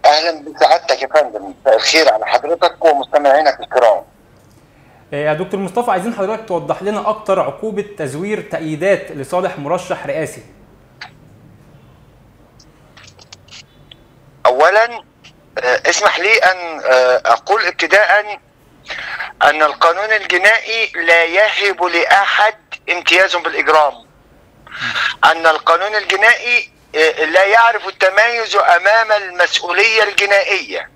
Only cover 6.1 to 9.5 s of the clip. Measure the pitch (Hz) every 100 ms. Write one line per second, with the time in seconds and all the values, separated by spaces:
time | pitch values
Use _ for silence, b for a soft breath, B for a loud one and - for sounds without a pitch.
6.1 | 214 190 220 - 175 151 151 196 214 208
7.1 | 214 - 185 139 - 220 196 208 - 147
8.1 | 143 202 208 - 165 156 151 185 196 -
9.1 | 151 131 180 180